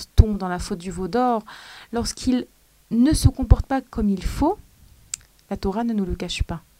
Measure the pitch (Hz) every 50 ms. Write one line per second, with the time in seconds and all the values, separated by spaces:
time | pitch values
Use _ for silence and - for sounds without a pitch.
0 | - - _ - 226 214 208 196 190 180 180 180 - - 202 175 170 190 170 175
1 | 190 175 190 247 254 247 233 214 214 - - - - - - - - - 226 233
2 | 226 - - - - 254 247 247 - - _ _ _ _ _ _ _ - 220 233
3 | 247 311 302 - - - - - 254 208 220 - - - 269 262 262 - - 233
4 | 214 202 196 175 - - - - 277 320 415 - - _ _ _ - - - -
5 | - _ - - - _ _ _ _ - 202 196 - 196 185 226 240 233 226 208
6 | 190 175 175 - 185 180 - - - - 170 156 - _ _